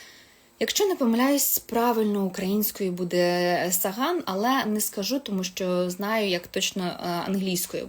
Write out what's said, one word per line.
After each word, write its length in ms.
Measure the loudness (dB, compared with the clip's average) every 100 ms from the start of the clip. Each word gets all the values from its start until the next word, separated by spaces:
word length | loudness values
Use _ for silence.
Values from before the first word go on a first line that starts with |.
| -20 -20 -20 -20 -14 -6
якщо 260 | -2 2 2
не 100 | 2
помиляюсь, 640 | 2 4 4 4 2 -2
правильно 640 | 0 2 2 2 2 2 0
українською 640 | -2 0 0 -2 -2 -4
буде 800 | -2 0 2 2 4 2 2 2
Саган, 520 | 0 0 -2 -2 -2 -2
але 400 | 0 2 2 2
не 160 | 0
скажу, 380 | -2 -4 -2 -2
тому 240 | -2 -4
що 460 | -4 -4 0 0 0
знаю, 400 | -2 0 0 2
як 180 | -2 -2
точно, 360 | -4 -2 -2
е, 240 | -4 -4 -4
англійською 800 | -4 -2 0 0 -2 -4 -6